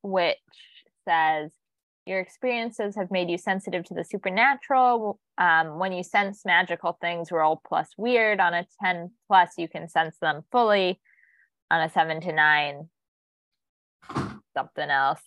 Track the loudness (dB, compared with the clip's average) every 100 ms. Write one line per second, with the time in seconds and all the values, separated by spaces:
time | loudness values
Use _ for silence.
0 | -2 0 0 -2 _ _ -20 -20 _ _
1 | -2 2 2 0 -4 _ _ _ _ _
2 | -8 -6 -6 -6 -4 -2 -6 -6 -6 -6
3 | -4 -2 -2 -4 -2 -4 -4 -8 -6 -10
4 | -8 -6 -4 0 0 0 0 2 4 2
5 | -2 -8 _ 0 2 4 2 -4 -4 -4
6 | -2 -2 -2 -6 0 2 2 -4 -4 -4
7 | -6 -6 -4 0 0 0 -2 -4 -4 -6
8 | 0 2 2 2 2 0 -6 _ -4 -4
9 | -8 _ _ 4 4 -2 -10 -8 -4 -2
10 | -2 _ -4 -4 -2 2 4 4 2 -2
11 | _ _ _ _ _ _ _ 0 0 0
12 | 0 -2 -4 2 4 4 0 -6 -16 _
13 | _ _ _ _ _ _ _ _ _ _
14 | -10 -8 -8 -12 _ -8 -8 -8 -2 0
15 | 0 -2